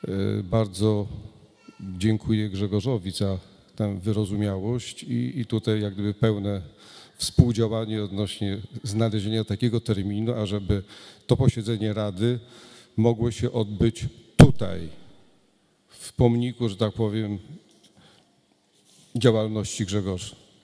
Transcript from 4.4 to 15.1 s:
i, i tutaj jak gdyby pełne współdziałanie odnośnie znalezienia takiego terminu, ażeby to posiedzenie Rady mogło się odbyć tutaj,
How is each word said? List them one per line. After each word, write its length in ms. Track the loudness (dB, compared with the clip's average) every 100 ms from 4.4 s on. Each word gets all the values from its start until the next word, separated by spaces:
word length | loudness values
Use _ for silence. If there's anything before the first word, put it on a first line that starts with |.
| -2 -2 -4 -6 -6 -14
i, 380 | -6 -4 -4 -6
i 60 | -4
tutaj 360 | -2 0 0
jak 120 | 0
gdyby 200 | -2 -4
pełne 480 | 2 2 2 -2 -6 -8 -18 -20 -20 -20 -8
współdziałanie 880 | -6 4 4 6 0 0 -2 -4
odnośnie 540 | -4 -4 -4 -2 -4 -4 -8 -10
znalezienia 600 | -4 0 2 0 -2 -2
takiego 360 | -2 0 0 0
terminu, 540 | 0 -2 -2 -2 -2
ażeby 480 | -2 -2 -4 0 -2 -2 -18 -20 -20 2
to 100 | 4
posiedzenie 560 | 4 0 -4 -2 0
Rady 460 | -2 -4 0 0 0 -6 -20 -20 -20 -10 2
mogło 340 | 2 4 0
się 220 | -2 -2
odbyć 540 | -2 -2 2 0 0 -8 -10 -18 10
tutaj, 520 | 10 10 0 -6 -8 -14 -20